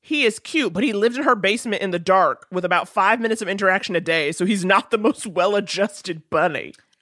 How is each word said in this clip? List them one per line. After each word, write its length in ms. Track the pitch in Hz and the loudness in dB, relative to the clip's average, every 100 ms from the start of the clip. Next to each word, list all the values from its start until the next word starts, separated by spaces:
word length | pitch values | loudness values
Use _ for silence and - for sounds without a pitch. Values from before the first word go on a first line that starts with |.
He 220 | - 302 | -6 0
is 140 | 240 - | 0 0
cute, 340 | - 320 226 | -4 -2 -2
but 100 | 170 | 0
he 100 | 262 | -2
lived 220 | 202 226 247 | 2 0 0
in 60 | |
her 100 | 277 | 0
basement 480 | 233 196 220 240 202 | 2 0 -2 -2 -4
in 80 | 196 | -2
the 80 | 175 | -2
dark 480 | 170 190 160 - - | 2 4 4 0 -6
with 140 | 180 | -4
about 240 | 175 175 180 | 0 0 0
five 320 | 220 190 233 | 0 2 2
minutes 220 | 226 220 | 0 -2
of 60 | 190 | -4
interaction 460 | 196 196 190 - 175 | 0 2 0 0 -4
a 40 | |
day, 320 | 165 165 147 | 0 0 0
so 140 | 165 185 | -2 -2
he's 180 | 208 | 0
not 260 | 185 196 - | 2 2 2
the 60 | 220 | 0
most 300 | 214 - 220 | 0 -2 -6
well-adjusted 1040 | 165 185 202 202 185 214 - 185 165 - | 0 2 0 -2 -2 -4 -4 -12 -12 -4
bunny. 420 | 160 175 139 - - _ _ | 0 0 -2 -10 -14 _ _